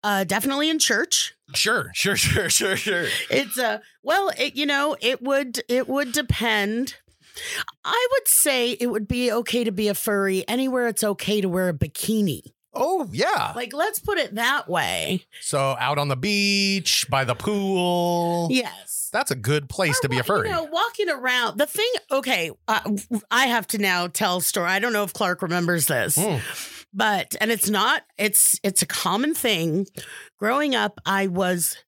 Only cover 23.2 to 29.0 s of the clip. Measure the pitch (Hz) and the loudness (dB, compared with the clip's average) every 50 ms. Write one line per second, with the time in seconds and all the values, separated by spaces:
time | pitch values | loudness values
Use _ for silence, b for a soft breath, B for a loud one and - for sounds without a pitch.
23.2 | - _ 226 247 269 247 240 233 190 - - 208 202 190 180 175 175 175 - - | -2 _ 2 2 2 4 2 0 0 -2 -2 0 2 2 2 0 0 -2 -2 0
24.2 | 214 185 180 180 - - - 208 175 175 190 196 208 247 226 208 208 180 - - | 0 2 2 0 0 0 0 0 0 0 0 0 0 0 0 0 -2 -2 -2 -2
25.2 | 214 180 180 - 190 165 175 180 175 170 175 165 139 - 147 120 101 87 - 151 | 0 0 0 0 -2 0 0 2 2 2 2 2 2 2 2 0 2 2 2 0
26.2 | 185 214 165 113 B B B B B B B B B B - 190 214 214 208 185 | 2 0 0 -2 B B B B B B B B B B -2 0 2 2 2 0
27.2 | - _ - - 214 220 233 196 - 208 214 190 208 240 302 - - _ _ - | -2 _ 0 2 2 2 2 0 2 2 2 2 4 2 2 0 -2 _ _ -2
28.2 | 208 214 - - - - - - - 196 190 - 175 - - - | -2 2 4 4 4 4 2 2 0 0 0 0 0 0 -4 -2